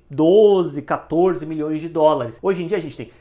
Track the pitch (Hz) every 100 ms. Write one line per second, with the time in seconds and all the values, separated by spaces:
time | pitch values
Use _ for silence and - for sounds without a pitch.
0 | _ 139 160 196 208 196 170 143 147 156
1 | - 156 185 170 151 156 151 156 165 160
2 | 151 147 117 - 185 180 165 202 156 -
3 | 117 _